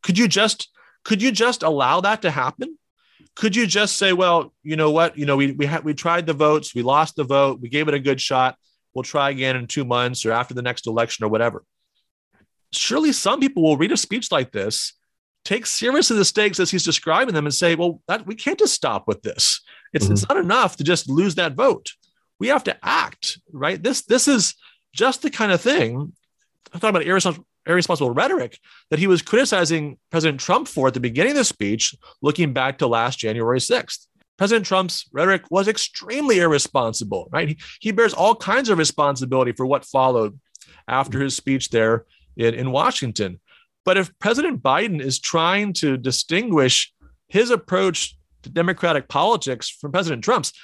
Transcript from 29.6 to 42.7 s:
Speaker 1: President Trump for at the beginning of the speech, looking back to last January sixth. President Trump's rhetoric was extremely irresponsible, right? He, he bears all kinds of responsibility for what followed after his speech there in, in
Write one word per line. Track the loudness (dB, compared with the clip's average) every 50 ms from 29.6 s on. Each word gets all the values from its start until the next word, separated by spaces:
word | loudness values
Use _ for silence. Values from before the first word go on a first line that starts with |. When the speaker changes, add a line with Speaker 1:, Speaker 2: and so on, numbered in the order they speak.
| 2 2 0 -2 -2 -6 -10 -14 _ _
Speaker 1:
President | -2 0 0 0 0 -2
Trump | 0 0 0 0 0 -2
for | -2 0 0 0
at | 0
the | 0
beginning | -4 -4 0 0 0 2
of | 2 0
the | 0
speech, | 0 -2 -4 -2 -2 -2 -2 -2 -4 -4 -8 _ -20 -12 _
looking | -2 0 0 0 0 0 0
back | 0 -2 -2 -2 -2
to | 0 0
last | 2 2 0 0 -2 -4
January | -4 -4 -2 -2 0 0 0 0
sixth. | 0 0 0 0 -2 -4 -10 -14 _ _ _ _ _ _ _ -2
President | 0 2 2 2 0
Trump's | 0 0 0 0 0 -4 -8 -10 -8
rhetoric | -4 0 2 2 2 2 0 -2
was | 0 0 0 0
extremely | 0 -2 -4 -6 -8 -10 -12 -8 -6 -2 0 2 4 4
irresponsible, | 4 4 4 2 0 0 0 0 0 0 -2 -6 -6 -6 -6 -6 -6 -4
right? | -4 -4 -2 -4
He, | -4 -6 -10 -18 -14 -8
he | -4 -2
bears | 2 2 2 2 2
all | 2 2 2 2
kinds | 2 0 -2 0 0 2 2
of | 2 2
responsibility | 2 0 0 0 0 0 0 -2 -2 0 0 2 2 0
for | 0 -2 -2
what | 0 0 -2 -2
followed | 0 0 2 4 4 4 2 0 -2 -4 -10 _ _ -20 -20 -20 -20 -20 -18 _ -4
after | -2 -2 -2 -2 -2 -4
his | -4 -4 -4
speech | -4 -4 -2 -2 -2 -2 -2
there | 0 2 2 4 2 0 -2 _ _ _ _ _ _ -2
in, | 0 0 0
in | 0 -2 -2